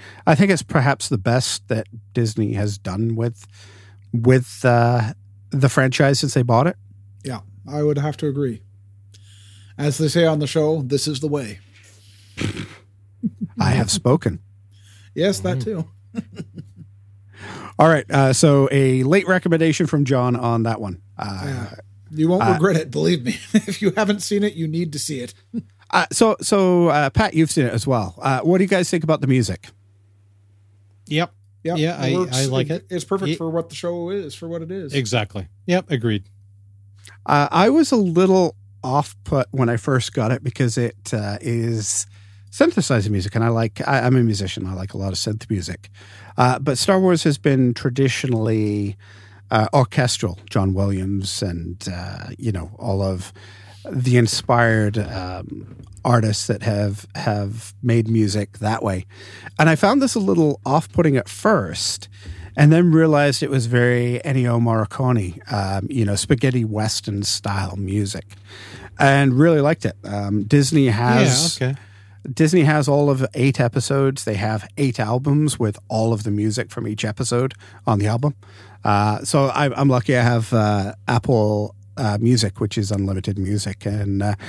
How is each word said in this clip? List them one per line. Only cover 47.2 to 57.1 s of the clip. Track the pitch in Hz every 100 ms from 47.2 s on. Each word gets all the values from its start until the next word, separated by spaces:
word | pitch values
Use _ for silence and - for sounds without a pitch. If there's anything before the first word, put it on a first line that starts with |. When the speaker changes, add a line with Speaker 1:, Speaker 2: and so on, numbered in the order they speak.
Speaker 1:
has | 160 139
been | - 135 123
traditionally, | 117 139 123 139 - 139 113 110 110 107 104 101 101 - - - - -
uh, | 113 110
orchestral. | 143 131 - 123 - 104 90 -
John | - 95
Williams | 92 98 98 95 101 95 -
and, | 98 87 82 90 -
uh, | 90 92 92 - -
you | 120
know, | 92 82 -
all | - 98
of | 95 92 92 - - - - - -
the | 156 123 123
inspired, | 117 - - 120 117 110 107 104
um, | 101 92 92 92 - - - - - - -
artists | 120 110 104 -
that | 104
have, | 113 101 104 101 -